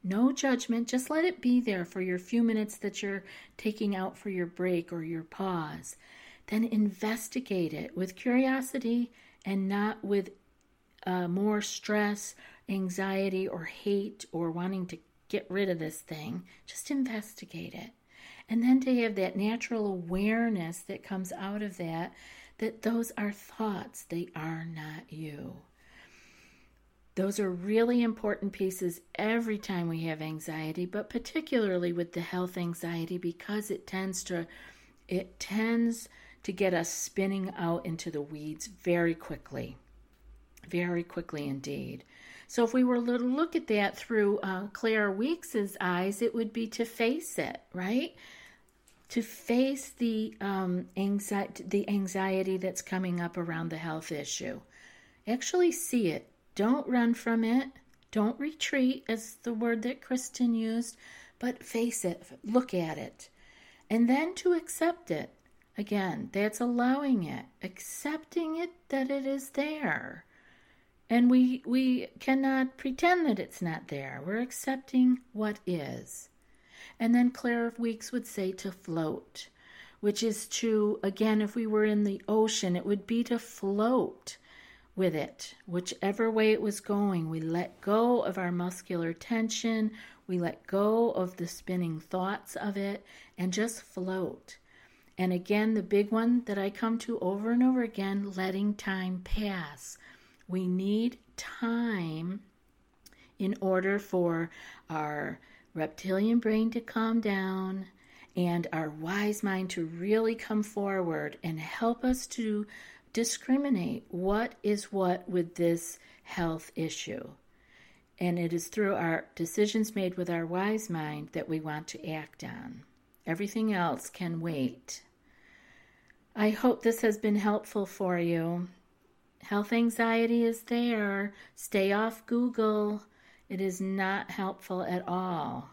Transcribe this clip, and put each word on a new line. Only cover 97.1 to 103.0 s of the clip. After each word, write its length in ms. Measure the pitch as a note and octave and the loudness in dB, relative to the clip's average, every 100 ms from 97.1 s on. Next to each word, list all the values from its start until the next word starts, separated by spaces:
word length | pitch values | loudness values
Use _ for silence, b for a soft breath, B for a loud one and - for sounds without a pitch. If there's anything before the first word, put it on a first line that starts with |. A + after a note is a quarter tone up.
| A3+ | -2
over 320 | F3+ G3 G#3+ | -2 0 2
and 100 | A#3+ | 4
over 220 | B3+ B3+ | 6 4
again, 500 | A#3 A3 G3 G3 G3+ F#3 | 0 -2 -2 -2 -2 -2
letting 380 | F#3 F#3+ G#3 | -2 0 0
time 480 | G#3 - F#3+ F#3 F#3 | 0 -2 -2 -2 -4
pass. 760 | F#3 - G#3 F#3+ D3+ C#3+ - - B B B B - | -2 0 0 -2 -6 -10 -16 -16 B B B B -4
We 200 | F#3 F3+ | -2 0
need 500 | F3+ F#3+ G#3+ A#3+ - _ - | 0 2 2 2 -2 _ -14
time 1040 | - - A#3 A#3 A#3 G#3 E3 D#3 E3+ G3 - _ _ _ _ _ | -14 -4 -2 0 0 0 -2 -4 -4 -6 -10 _ _ _ _ _